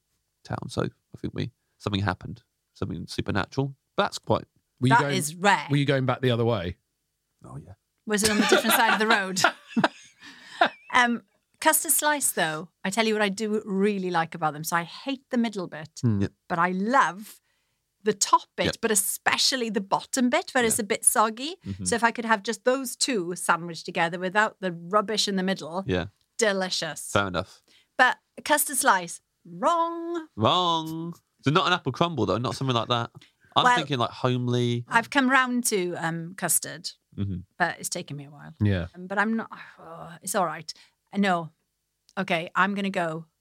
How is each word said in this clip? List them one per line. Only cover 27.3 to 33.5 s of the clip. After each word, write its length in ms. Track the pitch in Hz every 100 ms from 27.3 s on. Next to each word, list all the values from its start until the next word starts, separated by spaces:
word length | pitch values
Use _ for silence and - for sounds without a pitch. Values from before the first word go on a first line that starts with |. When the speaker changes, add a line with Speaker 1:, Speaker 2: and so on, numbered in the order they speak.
| 85 - - _ _ _ -
Speaker 3:
But 220 | 254 - _ -
a 60 |
custard 340 | - 302 294 262
slice, 440 | 262 190 170 - _ _
wrong. 840 | 170 170 269 339 339 339 339 339 311 -
Speaker 1:
Wrong. 800 | 113 175 175 165 160 165 170 165 _ _
So 80 | 139
not 160 | 170 156
an 40 |
apple 200 | 175 143
crumble, 340 | - 170 143 98
though, 120 | 98
not 160 | 123 -
something 200 | 135 117
like 120 | 110
that. 220 | 120 117 - - _ _